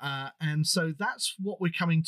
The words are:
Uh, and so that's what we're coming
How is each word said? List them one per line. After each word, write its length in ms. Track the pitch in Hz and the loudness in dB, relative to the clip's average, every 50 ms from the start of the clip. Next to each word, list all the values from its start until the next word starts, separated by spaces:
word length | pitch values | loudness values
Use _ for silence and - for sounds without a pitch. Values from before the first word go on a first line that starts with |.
Uh, 300 | 135 139 139 135 135 131 - - | -8 -6 -6 -6 -8 -10 -8 -4
and 260 | 160 151 151 156 156 | -4 -2 2 2 2
so 260 | - - 185 165 160 156 143 | 2 2 2 2 0 -2 -2
that's 380 | 208 233 - - - - - - | -4 -4 -2 -2 -4 -4 -4 -4
what 220 | 185 202 196 - | -6 -6 -4 -2
we're 100 | 185 170 | -2 -2
coming 320 | 170 - 180 170 165 160 165 | 0 0 2 4 4 4 4